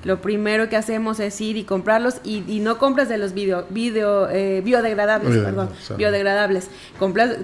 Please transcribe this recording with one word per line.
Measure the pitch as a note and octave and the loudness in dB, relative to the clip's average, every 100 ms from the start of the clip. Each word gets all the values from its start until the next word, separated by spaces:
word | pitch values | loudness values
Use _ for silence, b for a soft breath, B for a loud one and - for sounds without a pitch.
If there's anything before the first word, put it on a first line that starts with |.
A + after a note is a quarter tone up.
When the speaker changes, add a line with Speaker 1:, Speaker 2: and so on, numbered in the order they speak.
Speaker 1:
Lo | - F#3 | -4 -2
primero | F#3+ G#3 G#3 G#3+ A3+ | -2 -2 0 0 2
que | A3 | 0
hacemos | A3 A3 A3 A3 | 0 -2 -2 -4
es | G#3 G3+ | -4 -4
ir | G#3+ A3 | -4 -4
y | |
comprarlos, | - - F#3+ A3 B3 B3 | -2 -2 2 2 2 -2
y, | - G#3 E3+ | -6 -6 -4
y | G#3+ | -2
no | G#3+ A3+ | 0 2
compras | C4+ C4+ B3 | 2 4 0
de | G#3+ | 0
los | G3 | -2
video, | F#3 G3 F3+ F3 | -2 -2 -2 -4
video, | G3+ A#3 G#3+ G#3 G3+ F#3+ | -4 -2 0 2 2 2
eh, | F#3+ G3 F#3+ | 0 0 0
biodegradables, | G3 B3 A3+ G#3 G#3 A3 B2+ | 2 2 2 2 2 2 4
Speaker 2:
Biodegradables, | A2+ G2+ G2 F#2+ | 2 2 0 -4
Speaker 1:
perdón, | - | -8
Speaker 2:
ajá. | - G2 | -8 -2
Speaker 1:
biodegradables, | G#3 G3+ G3 G3+ G3+ F#3+ F#3 B B - | 0 2 2 2 2 0 -4 B B -2
compras, | F#3+ F#3+ A#3+ A3+ | 0 4 2 2